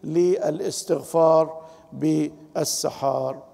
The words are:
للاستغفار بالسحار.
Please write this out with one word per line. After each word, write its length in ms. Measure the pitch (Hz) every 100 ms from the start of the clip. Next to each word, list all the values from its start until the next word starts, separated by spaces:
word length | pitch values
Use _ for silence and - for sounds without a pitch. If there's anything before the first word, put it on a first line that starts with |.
للاستغفار 1600 | 151 160 180 190 - 156 202 - - 160 - 165 160 160 160 - - - -
بالسحار. 1500 | 135 151 156 151 - - - 151 - 143 - 135 131 131 135 -